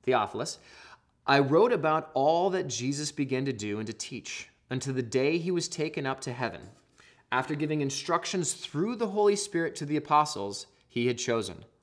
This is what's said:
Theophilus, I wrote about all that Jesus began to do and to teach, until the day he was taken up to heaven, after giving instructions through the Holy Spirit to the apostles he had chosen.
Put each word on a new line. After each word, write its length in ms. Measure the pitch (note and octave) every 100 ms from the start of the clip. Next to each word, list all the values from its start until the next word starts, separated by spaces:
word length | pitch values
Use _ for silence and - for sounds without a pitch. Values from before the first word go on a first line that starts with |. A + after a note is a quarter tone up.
Theophilus, 560 | - B2 G2+ G#2 D3+ - - - - - _ _ -
I 120 | C#3
wrote 340 | C3+ D#3 A#3+
about 380 | A3 D#3 D#3 D#3
all 380 | C3 C#3 E3+ F#3
that 180 | F#3 E3+
Jesus 440 | A2 B2+ C#3+ D3
began 340 | - C3+ B2+ C#3
to 60 |
do 240 | A#2 G#2 G#2
and 80 | A2
to 80 |
teach, 560 | A2 - A#2+ - - - _ _
until 240 | B2+ C3+
the 100 | C3
day 360 | A#2+ C3 C#3 E3+
he 120 | E3
was 180 | F3 E3+
taken 360 | - D#3 -
up 160 | C#3 C3
to 140 | -
heaven, 340 | B2 A#2 E2 F#2+ - _ _ - _ _
after 220 | B2 C3
giving 260 | D3 D3+ D3+
instructions 720 | C#3 C3+ - E3+ - F#3+ D#3+
through 440 | - - D3 G3+ A#3
the 120 | A3+
Holy 280 | G3+ G#3 G3+
Spirit 380 | - F3 E3 -
to 100 | C#3+
the 100 | D3+
apostles 720 | D3+ D3+ D3+ G#2+ G2+ F#2+ - _ _
he 200 | A#2+ A#2+
had 100 | A#2+
chosen. 480 | - A#2 F#2+ E2+ - _